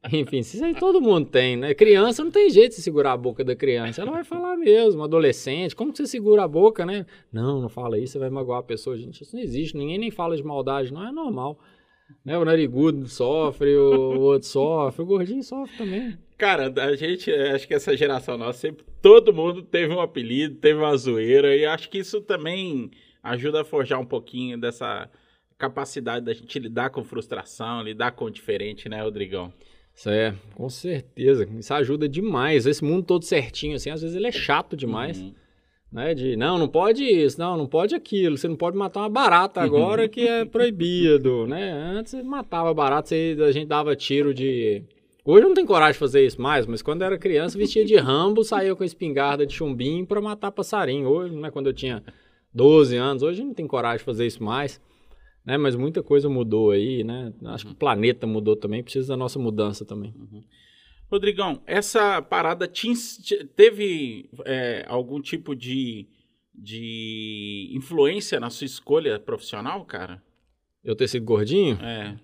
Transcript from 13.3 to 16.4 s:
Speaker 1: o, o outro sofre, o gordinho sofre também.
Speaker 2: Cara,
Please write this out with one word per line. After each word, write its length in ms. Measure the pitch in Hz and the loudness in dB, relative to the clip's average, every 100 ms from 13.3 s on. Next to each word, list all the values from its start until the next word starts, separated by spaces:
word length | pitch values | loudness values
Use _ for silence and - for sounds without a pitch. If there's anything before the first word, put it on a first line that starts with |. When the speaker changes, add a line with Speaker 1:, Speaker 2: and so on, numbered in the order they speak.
| 156 151 143 143 143 | 0 -2 0 4 6
Speaker 1:
o, 140 | 139 135 131 131 | 6 6 4 2
o 20 | |
outro 260 | 135 139 - | 4 4 2
sofre, 560 | 139 143 160 139 127 | 0 2 2 0 -4
o 20 | 170 | -2
gordinho 380 | 196 180 262 | 0 0 -6
sofre 340 | 254 262 269 - | -8 -10 -12 -10
também. 400 | 214 190 247 190 _ | -6 -6 -8 -12 _
Speaker 2:
Cara, 380 | _ | _